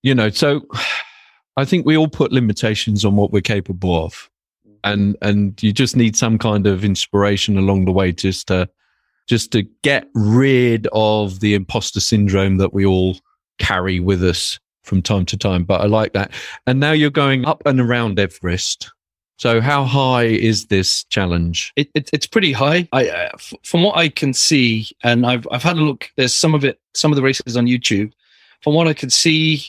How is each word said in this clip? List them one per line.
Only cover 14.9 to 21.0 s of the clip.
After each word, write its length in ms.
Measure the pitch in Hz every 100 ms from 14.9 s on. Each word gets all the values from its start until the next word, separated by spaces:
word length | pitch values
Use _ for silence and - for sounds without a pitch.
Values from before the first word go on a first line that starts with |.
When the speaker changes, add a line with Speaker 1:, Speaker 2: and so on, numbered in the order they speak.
| 95
Speaker 1:
time 240 | - 101 90
to 100 | -
time. 280 | 107 92
But 180 | 87 92
I 60 | 101
like 260 | 110 107
that. 180 | 101 101 - - - -
And 120 | 131
now 120 | 147
you're 180 | 156 151
going 360 | 143 139 135 123
up 180 | - 147
and 160 | 131
around 380 | 120 120 117 98
Everest. 720 | 98 - 90 90 - - - _ _ _ _ _
So 200 | 123 117
how 240 | 120 143
high 420 | 135 135 131 123 120
is 420 | 110 113 107 -
this 380 | 98 95 -